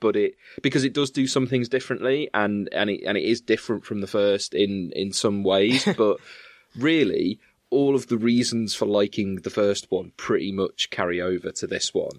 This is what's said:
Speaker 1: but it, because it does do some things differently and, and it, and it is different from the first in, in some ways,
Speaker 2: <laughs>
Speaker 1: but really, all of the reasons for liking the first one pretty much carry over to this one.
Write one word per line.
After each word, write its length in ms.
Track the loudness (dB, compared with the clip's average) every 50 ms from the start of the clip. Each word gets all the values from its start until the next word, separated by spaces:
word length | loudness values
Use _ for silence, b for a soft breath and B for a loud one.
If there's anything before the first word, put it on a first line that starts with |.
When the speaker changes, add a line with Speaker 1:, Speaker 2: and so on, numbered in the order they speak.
Speaker 1:
but 160 | 0 2 2
it, 180 | 2 2 0 -2 B B B B B
because 200 | -2 0 0 2
it 120 | 0 0 0
does 160 | 0 -2 -2
do 160 | 0 -2 0
some 200 | 0 0 0 0
things 220 | 0 0 -2 -2 0
differently 640 | -2 -4 -2 -4 -6 -4 0 0 0 0 -2 -2
and, 380 | -2 0 0 0 0 -2 -4 -2
and 160 | -2 -2 0 0
it, 140 | -2 -4 -2
and 140 | -2 -2 0
it 60 | 2
is 180 | 0 0 0
different 420 | 2 0 0 0 0 -4 -6 -6 -4
from 160 | -8 -8 -6
the 60 | -6
first 480 | -2 0 2 2 2 2 0 -2 -4 0
in, 380 | 0 0 0 0 -4 -4 -6 -4
in 160 | -4 -4 -4
some 320 | -2 0 0 0 0 0 2
ways, 420 | 2 4 4 4 4 2 2 2 0
Speaker 2:
<laughs> 40 | 2 4
Speaker 1:
but 180 | 4 4 2 0 B B B B B B B B B B -8
really, 640 | -2 0 2 4 4 2 2 2 0 0 0 -2 b b b b b _ 0
all 260 | 2 2 4 4 2
of 120 | 2 2
the 100 | 0 -2
reasons 580 | 0 2 2 2 2 2 0 -2 -2 -4 -4 -2
for 120 | -2 0
liking 500 | 2 2 2 2 2 0 -4 -4 -4 -4
the 140 | -6 -6 -6
first 400 | -2 0 2 2 2 -2 -4 -4
one 220 | -4 -4 -4 -6 _
pretty 360 | -10 -4 -2 0 0 0 -2
much 360 | -2 -2 -4 -4 -2 -6 -8 -6
carry 320 | -4 -4 -2 -2 -2 -2
over 300 | -2 -2 -2 -2 -4 -8
to 160 | -10 -8 -8
this 260 | -6 -6 -4 -4 -4
one. 260 | -4 -4 -4 -4 -8